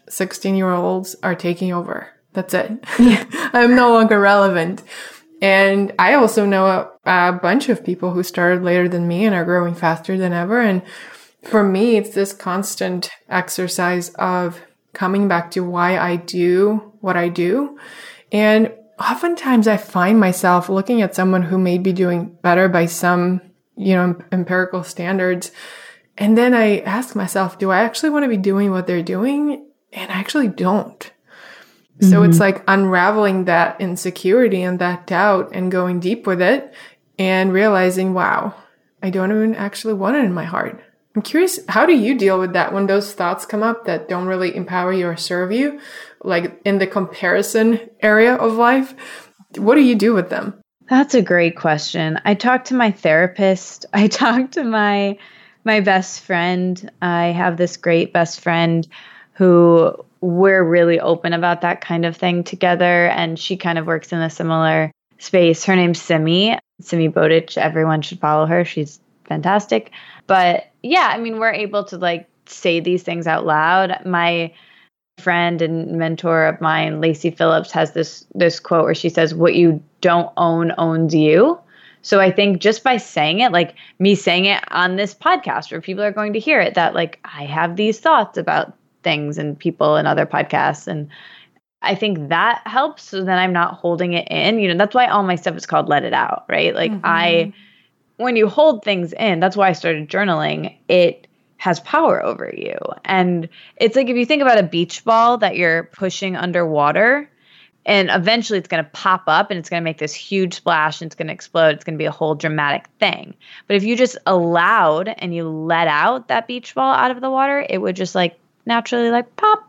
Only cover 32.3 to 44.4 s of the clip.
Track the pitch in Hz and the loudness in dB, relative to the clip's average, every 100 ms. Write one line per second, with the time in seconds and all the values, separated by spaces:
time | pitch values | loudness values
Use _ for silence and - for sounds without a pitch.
32.3 | 165 196 196 - 196 190 180 185 214 208 | 6 4 0 0 0 2 2 2 2 0
33.3 | 190 180 170 170 - 190 180 180 180 185 | 0 0 2 0 -2 -6 -6 -8 -4 2
34.3 | 233 233 185 180 180 180 175 - 180 208 | 2 2 0 -2 -2 -2 -4 -4 0 2
35.3 | 190 - 185 185 185 180 175 180 233 202 | 2 -2 -4 -2 -2 -2 -2 -4 -4 -2
36.3 | 180 180 269 - - - _ _ - 190 | 0 2 0 -4 -20 -20 _ _ -4 -2
37.3 | 190 190 185 214 190 185 185 185 180 - | 0 2 2 2 2 2 0 -2 0 0
38.3 | - 208 - _ _ _ - 190 185 190 | -2 -4 -12 _ _ _ -10 -6 -4 -2
39.3 | 214 220 226 202 - 220 202 190 285 214 | 0 -2 -2 -6 -8 -6 -4 -2 0 0
40.3 | 175 165 175 - - _ _ _ 214 - | -2 -4 -6 -6 -10 _ _ _ -8 -2
41.3 | 311 359 - - 214 320 294 214 262 196 | 0 0 -2 -4 0 4 4 2 2 2
42.3 | 185 185 180 - 196 196 202 202 - 175 | 2 0 -2 -2 -2 0 0 -2 -6 -4
43.3 | 190 - 214 226 226 - 165 - 180 185 | -4 -6 -4 -2 -2 -4 -6 -6 -6 -4
44.3 | 185 | -2